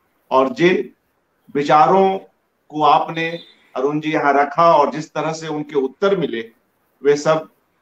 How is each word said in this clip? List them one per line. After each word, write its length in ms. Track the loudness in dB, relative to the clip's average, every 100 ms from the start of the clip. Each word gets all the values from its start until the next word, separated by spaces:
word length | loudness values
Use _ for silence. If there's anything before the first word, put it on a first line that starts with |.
| _ _ _
और 180 | 0 0
जिन 440 | 2 2 2 -4 _ _ _ _ _ _
विचारों 640 | -4 2 4 4 4 2 -2 -10 _ _ _ _
को 120 | 0
आपने 580 | 2 2 0 -6 -6 -8 -14 _ _ -4
अरुण 240 | -2 -2
जी 120 | -2
यहाँ 200 | -2 0
रखा 440 | 0 0 2 4 4
और 140 | 2
जिस 220 | -4 -8
तरह 180 | -8 -6
से 160 | -8 -8
उनके 260 | -8 -6
उत्तर 420 | -4 -4 -2 -2 0
मिले 360 | -4 -6 -12 _ _ _ _ _
वे 140 | 0 0
सब 320 | 0 -2 -4 _ _ _